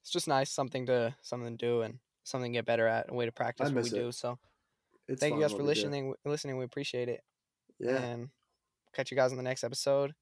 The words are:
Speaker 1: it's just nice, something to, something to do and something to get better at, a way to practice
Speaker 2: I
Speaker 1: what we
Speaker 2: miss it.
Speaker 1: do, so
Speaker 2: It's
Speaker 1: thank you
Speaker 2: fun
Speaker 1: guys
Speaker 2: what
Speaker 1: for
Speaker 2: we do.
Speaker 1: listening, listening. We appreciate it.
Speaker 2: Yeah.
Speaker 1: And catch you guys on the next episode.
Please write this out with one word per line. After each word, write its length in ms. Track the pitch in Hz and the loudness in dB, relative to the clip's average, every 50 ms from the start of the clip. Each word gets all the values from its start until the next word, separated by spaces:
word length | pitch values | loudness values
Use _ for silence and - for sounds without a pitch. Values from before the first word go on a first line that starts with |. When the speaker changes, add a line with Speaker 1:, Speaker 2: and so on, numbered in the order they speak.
Speaker 1:
it's 80 | _ - | _ -2
just 160 | - 175 - 160 | -2 -2 2 4
nice, 220 | 143 131 139 - | 4 2 2 2
something 360 | - - 135 127 - 131 127 | 0 -4 -4 -2 -2 -4 0
to, 280 | 120 127 123 117 117 139 _ | 2 4 4 4 0 -2 _
something 340 | - - 123 123 120 117 117 | -10 -8 -6 -6 -6 -8 -6
to 100 | - 120 | -2 0
do 160 | 120 120 117 | 2 2 2
and 160 | 113 110 127 127 _ _ _ _ _ | 0 -2 -6 -12 _ _ _ _ _
something 280 | - - 131 123 120 | -6 -4 -2 -2 0
to 60 | 120 120 | -2 0
get 80 | 110 | 2
better 200 | - 117 117 113 | 2 4 4 4
at, 240 | 113 113 113 - - | 4 4 2 0 -2
a 40 | 123 | -2
way 100 | 123 120 | -2 -2
to 80 | 117 | -2
practice 340 | - - 127 117 123 - 135 | 0 -2 -2 -2 0 0 0
Speaker 2:
I 20 | 147 | 2
Speaker 1:
what 60 | 139 | 2
we 60 | 123 | 2
Speaker 2:
miss 100 | 117 113 | 0 0
it. 60 | 110 104 | 0 -2
Speaker 1:
do, 140 | 117 120 | -2 -2
so 260 | 117 - - 123 123 127 _ _ _ _ _ _ _ _ _ _ _ _ _ | -4 -4 -4 -4 -4 -6 _ _ _ _ _ _ _ _ _ _ _ _ _
Speaker 2:
It's 140 | - 131 131 | -8 -2 0
Speaker 1:
thank 120 | 170 151 | 2 2
you 40 | 147 | 4
Speaker 2:
fun 40 | 147 | 4
Speaker 1:
guys 100 | 156 147 | 2 2
Speaker 2:
what 60 | 101 - | 2 2
Speaker 1:
for 40 | |
Speaker 2:
we 120 | - 143 151 | 2 2 2
do. 60 | - | 2
Speaker 1:
listening, 340 | - 147 143 143 135 135 135 _ _ | 2 0 -2 -2 -4 -4 -6 _ _
listening. 320 | 147 143 151 - 143 131 131 | -4 -4 -2 -4 -6 -4 -4
We 60 | 127 | -6
appreciate 440 | 127 - 143 143 - - 123 123 120 | -6 -6 -6 -6 -4 -2 -2 -2 -2
it. 140 | 117 - _ _ _ _ _ _ _ _ _ _ _ _ | -4 -6 _ _ _ _ _ _ _ _ _ _ _ _
Speaker 2:
Yeah. 180 | - 120 131 131 | -2 0 0 0
Speaker 1:
And 260 | 127 120 120 120 120 139 _ _ _ _ _ _ _ _ _ _ _ _ | 0 -2 -4 -6 -8 -10 _ _ _ _ _ _ _ _ _ _ _ _
catch 180 | - - 131 - | -6 -4 -4 0
you 60 | 131 | 2
guys 140 | 131 131 127 | 4 4 4
on 60 | 131 | 2
the 60 | 127 127 | 0 -2
next 180 | 127 131 - - | -2 -2 -2 -4
episode. 500 | 120 135 - - 139 139 139 139 139 156 _ | -4 -4 0 2 4 4 4 2 0 -4 _